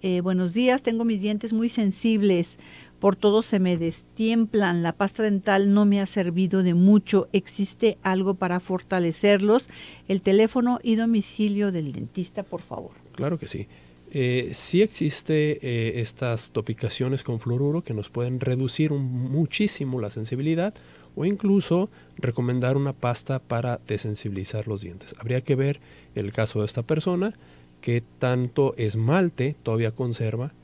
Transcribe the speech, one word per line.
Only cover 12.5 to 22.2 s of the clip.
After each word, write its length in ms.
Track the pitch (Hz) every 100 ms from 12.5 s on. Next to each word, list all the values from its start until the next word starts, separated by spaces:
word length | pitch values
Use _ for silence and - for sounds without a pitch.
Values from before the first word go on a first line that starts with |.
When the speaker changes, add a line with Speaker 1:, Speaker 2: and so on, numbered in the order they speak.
| 170
Speaker 1:
favor. 320 | - 107 87 - -
Speaker 2:
Claro 240 | - 135 165
que 80 | -
sí. 200 | - 101 - - - -
Eh, 400 | 143 123 123 123
sí 300 | 127 - 175
existe, 760 | 214 - - - - 156 151 147
eh, 380 | 127 117 113 120
estas 500 | 110 - 123 113 -
topicaciones 720 | 123 110 113 120 - 127 135
con 180 | - 117
fluoruro 420 | 120 123 143 165
que 120 | -
nos 160 | 110 101
pueden 300 | 120 120 127
reducir 520 | 123 127 131 - 156
un, 120 | 143
muchísimo 960 | 131 123 131 139 160 - 208 - 139 127
la 100 | 104
sensibilidad 640 | 113 110 123 147 165 190 - - - -
o 100 | -
incluso 680 | 170 202 202 196 - 175 202 - -
recomendar 600 | -